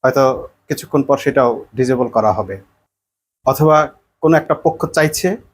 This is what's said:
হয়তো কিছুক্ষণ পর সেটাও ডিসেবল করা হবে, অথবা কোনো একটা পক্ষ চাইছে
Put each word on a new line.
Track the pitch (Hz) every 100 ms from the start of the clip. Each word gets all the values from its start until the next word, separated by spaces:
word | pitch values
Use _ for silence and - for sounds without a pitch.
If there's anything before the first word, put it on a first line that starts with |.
হয়তো | 131 135 131 117 - _ _
কিছুক্ষণ | 147 - 147 135
পর | 139
সেটাও | 147 139 123 117 -
ডিসেবল | 110 127 127 123 120
করা | 107
হবে, | 101 95 95 _ _ _ _ _ _ _ _ -
অথবা | 131 156 151 147 _ _ _
কোনো | 160 160
একটা | 151 151
পক্ষ | 165 165 160 -
চাইছে | 156 156 185 214 _